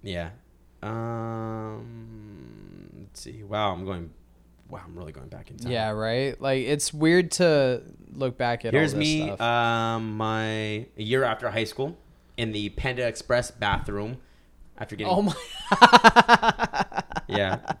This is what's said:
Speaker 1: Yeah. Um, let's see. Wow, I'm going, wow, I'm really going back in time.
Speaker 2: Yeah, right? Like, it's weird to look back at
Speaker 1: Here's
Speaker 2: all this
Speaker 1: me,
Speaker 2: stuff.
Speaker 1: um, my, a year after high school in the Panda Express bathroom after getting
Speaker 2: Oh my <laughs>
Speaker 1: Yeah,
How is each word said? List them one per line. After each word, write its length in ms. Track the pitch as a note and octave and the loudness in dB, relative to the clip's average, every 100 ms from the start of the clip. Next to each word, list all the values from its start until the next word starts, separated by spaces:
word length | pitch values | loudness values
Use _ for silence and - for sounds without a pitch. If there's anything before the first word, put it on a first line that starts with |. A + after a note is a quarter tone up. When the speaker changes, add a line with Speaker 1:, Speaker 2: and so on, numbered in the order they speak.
Speaker 1:
Yeah. 280 | G2+ F2 E2+ - _ _ _ _ G#2 A2+ A2+ A#2 A2+ A2+ A2+ | -8 -8 -8 -12 _ _ _ _ -10 -8 -6 -6 -8 -8 -8
Um, 1400 | A2 A2 A2 A#2 A#2 A2+ A2+ G#2 F#2+ A#1+ G#1+ G1+ G1+ G1+ - | -8 -10 -12 -16 -16 -18 -18 -18 -18 -20 -20 -20 -20 -20 -20
let's 200 | G2 - | -20 -18
see. 220 | - A#2 | -16 -16
Wow, 300 | G2 G#2+ G#2 | -6 -2 -2
I'm 120 | F2+ | -2
going, 260 | F#2+ F2+ E2 - - _ _ _ - | -6 -8 -10 -16 -20 _ _ _ -18
wow, 120 | F#2 | -18
I'm 120 | F2 E2+ | -16 -16
really 160 | D#2+ | -16
going 160 | C#2+ C2 | -16 -18
back 220 | F2 E2 | -18 -18
in 80 | - | -12
time. 120 | A#2+ | -4
Speaker 2:
Yeah, 200 | A#2+ G#2+ | -2 -2
right? 500 | G#2+ A2 A#2+ C#3 - | -2 -2 0 -2 -4
Like, 220 | C3+ C3+ | -2 0
it's 300 | B2 D3 - | 0 -2 -2
weird 360 | D3+ D#3+ F3 F3 | 2 6 6 4
to 500 | - F3+ D3+ C3 B2+ - - - | 2 4 6 4 0 -6 -20 -18
look 240 | - C3 B2 | -4 -4 -2
back 260 | A#2+ A#2 | -2 -2
at 80 | A#2 | 0
Speaker 1:
Here's 220 | C3 D#3 | 2 2
Speaker 2:
all 40 | C#3+ | 2
this 60 | D3+ | 2
Speaker 1:
me, 180 | D#3 D#3 | 2 -2
Speaker 2:
stuff. 140 | - | -2
Speaker 1:
um, 760 | A#2 A#2+ A#2 A#2 A2+ A2+ A2 G#2+ | 0 2 2 2 0 -2 -4 -4
my, 260 | A2 A2 A2 | -2 -2 -2
a 400 | A2 G#2+ G#2+ A2+ - | -4 -4 -6 -8 -10
year 280 | G#2+ B2+ | -2 2
after 260 | B2+ A2 A#2+ | 2 0 -2
high 140 | A2 | -2
school 340 | A2 - C3+ E3+ - - _ - | -4 -4 -6 -6 -20 -20 _ -6
in 160 | A#2 | -4
the 180 | G#2+ G#2 | -2 -4
Panda 360 | - C3+ B2 A#2+ | -4 -4 -2 -4
Express 440 | A2 - A#2+ A#2+ | -4 0 0 0
bathroom 680 | - G#2 G2 - G2+ G#2+ B2+ - - _ - - - | -4 0 0 -2 -6 -6 -8 -16 -20 _ -20 -20 -14
after 180 | G#2+ G#2 | -12 -6
getting 160 | G#2+ | 0
Speaker 2:
Oh 100 | F#3 | 2
my 120 | G3+ - - - - | 0 -2 -10 -14 -2
<laughs> 1600 | - A#3 A#3+ A3 A#3+ A3 A#3 A3+ - - C#3 D3 - - - - | 8 10 10 10 8 6 6 6 4 -4 -4 -4 -6 -8 -10 -4
Speaker 1:
Yeah, 320 | G2+ F#2+ F2+ - - | -2 0 -2 -6 -6